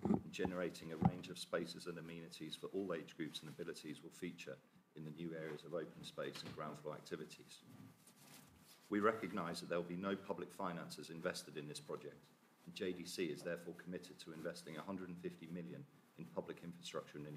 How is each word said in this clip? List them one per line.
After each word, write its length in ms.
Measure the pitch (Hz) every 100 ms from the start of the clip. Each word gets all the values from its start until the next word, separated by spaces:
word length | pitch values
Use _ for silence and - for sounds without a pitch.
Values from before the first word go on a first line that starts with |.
and 260 | - - -
generating 640 | - 92 90 87 - 82
a 160 | 80 87
range 220 | 90 90
of 80 | 87
spaces 480 | - 85 85 87 90
and 100 | 82
amenities 580 | 80 85 82 - 78
for 120 | - 73
all 180 | 98 98
age 240 | 82 82 -
groups 240 | 76 -
and 80 | 78
abilities 540 | 69 82 76 76 71
will 80 | 82
feature 460 | - 87 - - 67 - - - 80
in 80 |
the 120 | 78 76
new 140 | 85
areas 280 | 80 78 76
of 80 | 78
open 320 | 85 73 -
space 380 | - - 73 71
and 100 | 80
ground 220 | 80 78 73
floor 120 | 76
activities. 720 | 76 - 80 - - - - - - - - - - - - - - - - -
We 100 | 104
recognise 600 | 107 110 90 95 85 82
that 100 | 82
there 80 | 87
will 100 | 87
be 80 | 87
no 180 | 98
public 380 | 98 - 90 -
finances 560 | - 95 87 87 80 76
invested 460 | 85 87 85 - 76
in 100 | 73
this 140 | 73
project, 400 | - 76 71 - - - - - 87
and 80 |
J 180 | 87 95
D 140 | 87 85
C 180 | -
is 180 | 82 71
therefore 320 | 87 82 87 82
committed 380 | - 90 - 95
to 140 | -
investing 420 | 82 82 82 - 78
a 60 |
hundred 260 | 85 95 90
and 80 | 87
fifty 300 | 90 - 82
million 300 | 87 85 69 71 - - -
in 80 | -
public 320 | 95 87 80
infrastructure 540 | 87 85 - 80 - 76
in 80 |
the, 60 | 73